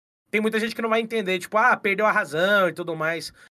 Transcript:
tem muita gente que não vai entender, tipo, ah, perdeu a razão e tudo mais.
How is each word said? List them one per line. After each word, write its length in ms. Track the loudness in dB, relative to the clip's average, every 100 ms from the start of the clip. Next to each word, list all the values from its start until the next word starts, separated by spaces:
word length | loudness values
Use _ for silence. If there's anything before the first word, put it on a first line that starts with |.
| _ _ _
tem 80 | -2
muita 200 | 0 0
gente 160 | -4 -4
que 60 |
não 80 | 0
vai 120 | 0
entender, 380 | 0 -4 -2 -4
tipo, 180 | -2 2
ah, 180 | 4 4
perdeu 300 | 0 2 2
a 60 |
razão 580 | 2 -2 0 2 4 2
e 40 |
tudo 220 | -2 -8 -4
mais. 380 | -4 -4 -10 _ -20